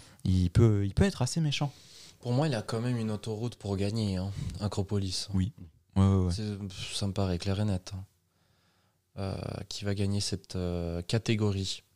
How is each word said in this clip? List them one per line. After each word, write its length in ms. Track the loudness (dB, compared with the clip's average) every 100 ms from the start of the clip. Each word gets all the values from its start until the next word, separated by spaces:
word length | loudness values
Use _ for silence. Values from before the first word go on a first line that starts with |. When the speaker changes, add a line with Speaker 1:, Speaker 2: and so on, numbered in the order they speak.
| -20 -4
Speaker 1:
Il 260 | 2 4 4
peut, 340 | 6 6 6 2
il 80 |
peut 100 | 2
être 180 | 2 2
assez 180 | -2 0
méchant. 320 | 0 0 -2 -6 -20 -20 -20 -8
Speaker 2:
Pour 100 | 0
moi, 140 | 2 2
il 80 | 0
a 60 |
quand 180 | -2 -2
même 180 | -2 -2
une 140 | -2
autoroute 440 | -4 -4 -4 -6 -6
pour 200 | -2 0
gagner, 420 | 0 0 0 0
hein, 140 | -2 -6 -8 -4
Acropolis. 680 | -2 -2 0 -2 -2 -4 -2
Speaker 1:
Oui. 180 | 0 0 -2 -18 -20 _ 4
Ouais, 80 | 6
ouais, 100 | 6 4
ouais. 60 |
Speaker 2:
C'est, 680 | 0 -4 -6 -8 -8 -8 -4
ça 80 | -2
me 60 |
paraît 260 | 0 0 0
clair 220 | 0 0
et 60 | 0
net, 260 | -2 -4
hein. 100 | -12 -12 _ _ _ _ _ _ _ _ _ _ -8
Euh, 180 | -6 -6 -6 -8 -8
qui 160 | -6
va 100 | -4
gagner 280 | 0 0 0
cette, 340 | -2 -4 -6 -4
euh, 460 | -2 -2 -2 -4
catégorie. 840 | -2 0 2 2 2 0 -4 -6 -12